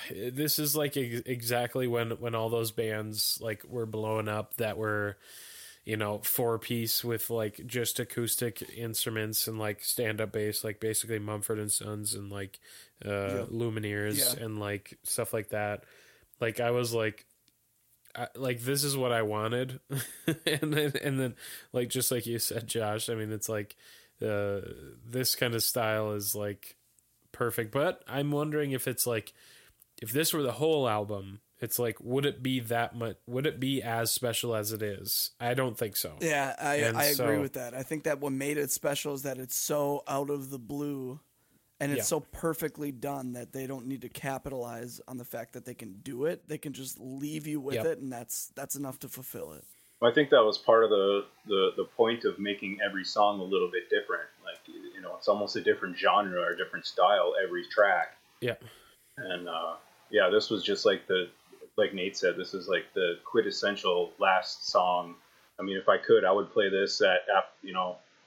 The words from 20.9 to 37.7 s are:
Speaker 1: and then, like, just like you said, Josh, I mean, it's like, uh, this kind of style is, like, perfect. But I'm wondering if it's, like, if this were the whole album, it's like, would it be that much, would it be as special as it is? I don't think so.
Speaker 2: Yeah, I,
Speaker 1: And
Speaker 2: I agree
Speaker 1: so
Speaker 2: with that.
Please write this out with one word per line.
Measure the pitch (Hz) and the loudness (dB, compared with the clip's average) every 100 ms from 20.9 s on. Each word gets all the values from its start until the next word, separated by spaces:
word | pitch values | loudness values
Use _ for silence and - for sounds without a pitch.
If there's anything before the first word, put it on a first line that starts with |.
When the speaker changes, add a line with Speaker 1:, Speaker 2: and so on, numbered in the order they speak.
| 135 | 0
Speaker 1:
and | 147 135 | -2 0
then, | 127 - - - - | -2 -4 -14 -16 -6
like, | 127 120 | -2 -2
just | 131 120 | 0 0
like | 123 117 | 0 0
you | 117 | -2
said, | - 110 110 | -2 -4 -2
Josh, | 117 107 107 - | -2 0 -2 -2
I | |
mean, | 113 107 | -4 -4
it's | 107 - | -4 -2
like, | 110 104 - - - - - | -4 -4 -12 -20 -20 -20 -4
uh, | 110 104 101 101 - - 135 117 117 | -2 0 0 -2 -6 -12 -16 -18 -6
this | 123 123 | -2 0
kind | - 123 | 2 2
of | 113 | 2
style | - 127 110 107 107 | 0 2 2 2 0
is, | 104 101 | -2 -2
like, | 104 104 101 - - _ _ _ _ _ | -2 -4 -6 -12 -20 _ _ _ _ _
perfect. | - 120 113 110 | -4 -2 -2 -2
But | 139 165 180 - | 0 0 0 -4
I'm | 131 147 | -2 0
wondering | 147 151 151 143 | 0 0 0 0
if | 131 - | -2 -2
it's, | 120 123 | -2 0
like, | 113 - - - - - _ _ - | 0 -4 -12 -20 -20 -20 _ _ -14
if | 110 | -4
this | 131 160 | 0 0
were | 160 | 2
the | 131 | 0
whole | 110 156 151 123 | 2 4 4 4
album, | 107 104 101 98 101 _ _ | 2 0 -6 -8 -14 _ _
it's | 117 - | -4 0
like, | 120 110 | 0 -2
would | 117 131 143 | -2 0 0
it | - | 0
be | 131 127 | 0 0
that | 113 117 120 117 | 0 0 0 -2
much, | 113 - - | -6 -8 -6
would | 123 147 | -2 -2
it | 120 | -2
be | 131 135 | -2 -2
as | 117 113 113 | 0 0 0
special | - 123 110 120 | 0 0 0 0
as | 110 104 | -2 -2
it | 110 | -4
is? | 107 95 95 - - - | -4 -6 -4 -2 -2 -4
I | 120 | -2
don't | 127 131 107 | 0 0 -2
think | 110 - | -4 -4
so. | 87 76 | -6 -2
Speaker 2:
Yeah, | 165 143 135 - | 0 0 0 -2
I, | 147 143 | 0 2
Speaker 1:
And | 143 113 | 2 2
Speaker 2:
I | 147 | 2
agree | 139 120 127 | 2 2 2
Speaker 1:
so | |
Speaker 2:
with | 135 | 0
that. | 135 120 | -6 -8